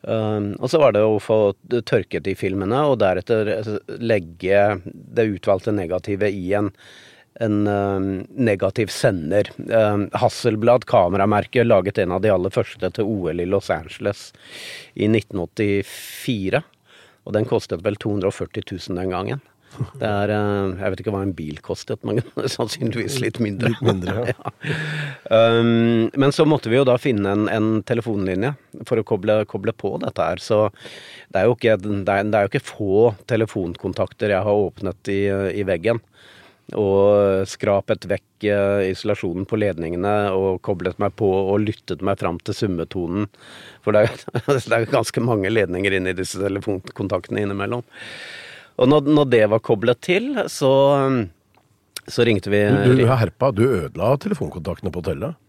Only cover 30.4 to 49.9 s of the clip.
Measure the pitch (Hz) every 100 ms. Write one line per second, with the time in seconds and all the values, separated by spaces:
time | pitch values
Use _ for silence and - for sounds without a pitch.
30.4 | - 107 104 _ - - - - - 95
31.4 | 110 120 113 107 104 101 95 98 107 107
32.4 | 101 143 - - 101 98 117 104 - 113
33.4 | 113 107 87 87 95 87 92 - 107 95
34.4 | 104 104 92 - 95 - - 98 101 98
35.4 | 98 95 95 87 98 117 _ _ - -
36.4 | - _ - - 101 98 101 104 101 95
37.4 | 95 - 107 98 - 104 90 98 _ _
38.4 | 104 101 98 101 95 92 107 101 98 87
39.4 | - 110 104 82 82 87 101 104 101 95
40.4 | 98 92 - 92 90 - 101 - 104 95
41.4 | 95 104 107 - - 85 95 98 92 87
42.4 | - 98 107 87 82 95 85 95 104 _
43.4 | - - - - - 104 110 - - 123
44.4 | - 139 110 113 110 131 110 - 120 110
45.4 | 95 113 92 90 98 95 92 90 92 92
46.4 | 98 98 107 95 - - 98 95 - 107
47.4 | 101 98 101 120 - - - - - -
48.4 | - - - - 127 151 143 151 139 120
49.4 | 107 113 - 110 117